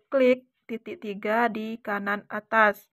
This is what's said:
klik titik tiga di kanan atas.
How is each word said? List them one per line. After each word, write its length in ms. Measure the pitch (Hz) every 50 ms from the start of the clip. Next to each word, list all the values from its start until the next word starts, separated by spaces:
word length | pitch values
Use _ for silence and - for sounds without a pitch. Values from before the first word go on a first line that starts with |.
| _ - -
klik 320 | 269 262 247 254 254 _ _ _ _ _ -
titik 320 | 233 226 - 208 220 -
tiga 480 | - 208 196 202 208 208 214 233 240 233
di 320 | 202 214 220 220 226 226
kanan 400 | - 220 202 202 196 202 202 208 - -
atas. 560 | - 214 - - 220 226 214 208 202 - _ _ _